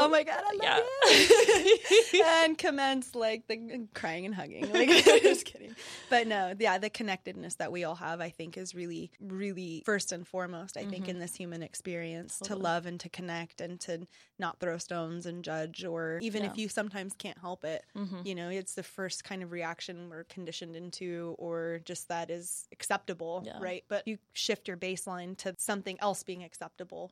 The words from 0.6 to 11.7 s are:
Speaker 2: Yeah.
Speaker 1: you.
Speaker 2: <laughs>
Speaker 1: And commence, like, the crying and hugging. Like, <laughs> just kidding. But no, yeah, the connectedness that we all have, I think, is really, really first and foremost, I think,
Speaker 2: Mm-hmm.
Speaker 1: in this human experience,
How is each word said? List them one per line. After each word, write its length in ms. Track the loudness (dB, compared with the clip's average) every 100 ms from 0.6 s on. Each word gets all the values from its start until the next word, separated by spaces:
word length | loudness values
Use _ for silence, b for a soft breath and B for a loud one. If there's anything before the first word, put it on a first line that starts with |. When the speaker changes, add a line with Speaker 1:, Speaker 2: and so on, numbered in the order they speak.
Speaker 2:
Yeah. 960 | 2 4 2 6 8 10 10 10 10 6
Speaker 1:
you. 640 | 8 6 8 6 8 6
Speaker 2:
<laughs> 20 | 6
Speaker 1:
And 320 | 6 6 4
commence, 560 | 0 2 2 0 -2 -2
like, 320 | -2 -2 -4
the 400 | -8 -6 -10 -10
crying 320 | -6 -4 -4 -4
and 80 |
hugging. 380 | -6 -8 -6 0
Like, 180 | 4 8
<laughs> 340 | 10 12 10
just 220 | 10 6 0
kidding. 300 | -12 -16 -16 B B 2
But 160 | 2 4
no, 260 | 0 0 0
yeah, 200 | 2 2
the 100 | 0
connectedness 640 | -6 -6 -6 -8 -12 -10 -8
that 160 | -6
we 120 | -4
all 120 | -4 -6
have, 240 | -6 -6
I 100 | -8
think, 280 | -10 -12 -12
is 160 | -12
really, 380 | -10 -10 -8 -12 _
really 640 | -12 -8 -6 -6 -8 -6 -2
first 260 | -2 -2
and 160 | -8 -8
foremost, 480 | -8 -6 -8 -12 -10
I 80 | -8
think, 180 | -6
Speaker 2:
Mm-hmm. 60 | -6
Speaker 1:
in 80 | -6
this 160 | -8 -10
human 260 | -10 -10
experience, 760 | -10